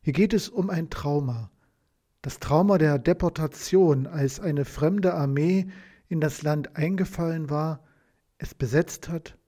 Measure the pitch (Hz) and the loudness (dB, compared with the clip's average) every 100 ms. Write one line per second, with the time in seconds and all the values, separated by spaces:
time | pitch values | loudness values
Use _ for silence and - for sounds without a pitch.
0 | - 135 202 214 - - 190 175 165 - | -2 2 2 2 -2 -4 -2 -2 -4 -6
1 | 147 147 135 117 107 _ _ _ _ _ | -2 -2 -2 -6 -10 _ _ _ _ _
2 | _ _ 139 - 120 147 202 190 156 143 | _ _ -12 -10 0 2 4 4 4 4
3 | 135 180 175 - 156 - - 185 175 135 | 2 2 0 -2 -6 -6 2 4 6 4
4 | 135 160 139 - 190 147 135 - 151 202 | 0 -2 -2 -2 -4 -2 -4 0 0 2
5 | 185 170 143 139 160 190 190 - - _ | 0 0 0 2 2 2 0 -10 -20 _
6 | _ 170 151 - 151 151 139 - 156 190 | _ -2 -2 -2 -2 -2 -4 -4 -2 0
7 | 185 - 165 165 147 147 156 156 _ _ | -2 -2 -4 -2 -4 -2 -2 -6 _ _
8 | _ _ _ _ - - 127 139 - - | _ _ _ _ -14 -6 0 2 0 -6
9 | - 165 - - | -8 -10 -10 -20